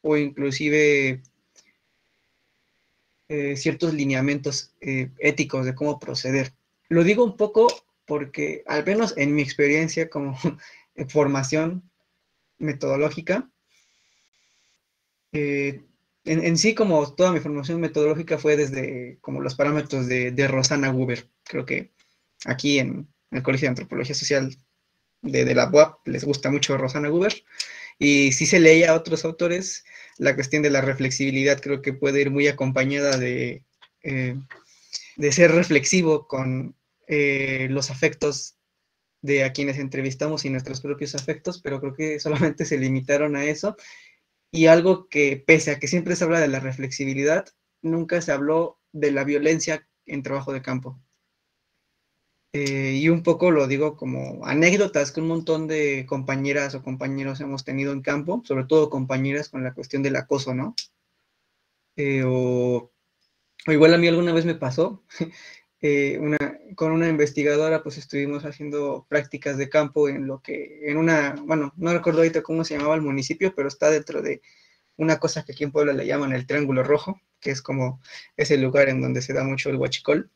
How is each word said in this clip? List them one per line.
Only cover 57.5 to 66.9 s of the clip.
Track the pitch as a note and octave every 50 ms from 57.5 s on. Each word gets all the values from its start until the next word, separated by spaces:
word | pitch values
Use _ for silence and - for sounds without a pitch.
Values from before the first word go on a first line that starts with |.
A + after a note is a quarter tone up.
| C#3 C3+ -
tenido | - C3+ C#3 C#3 C#3
en | C#3 C#3
campo, | C3+ D3 C#3+ D3 D3 E3 F#3+ A#3+ -
sobre | - C#3 C3 B2+
todo | C3 D#3 D#3+ D3+ D3+
compañeras | - C3+ C3 C3 C3 C3 C3+ C#3 C#3 D3 D3+ -
con | - C3+
la | B2+ B2+ C3
cuestión | - C#3 - - C#3
del | C#3 C#3 C3+
acoso, | C3+ C3 _ C#3+ C3+ C3+ C#3 B2+
¿no? | B2+ - G#3+ A#3 - - _ _ _ _ _ _ _ _ _ _ _ _ _ _ _ _ _ _ _ _ _ _
Eh, | - D3 C#3 C#3 C3+ C3
o, | B2+ B2+ B2+ B2+ B2 B2+ B2 B2 B2 B2 A#2+ - _ _ _ _ _ _ _ _ _ _ _ _ _ _ - -
o | D#3+
igual | D#3 D3 D#3 D#3+
a | E3+ E3+
mí | E3+ E3+
alguna | E3 E3+ F3 F3
vez | E3 E3 D#3+
me | E3+ D#3+
pasó, | - D3 C3 C3 D#3+ E3 G#3+ G#3+ - _ _
<laughs> | - - E3 D#3+ - - - - - - _ _ _ _
eh, | - D3 C#3+ C#3+ C#3+ C#3 - -
una, | D#3 D3+ D3+ D3 C#3+ - - - - A3 F#3
con | - D#3+ D#3+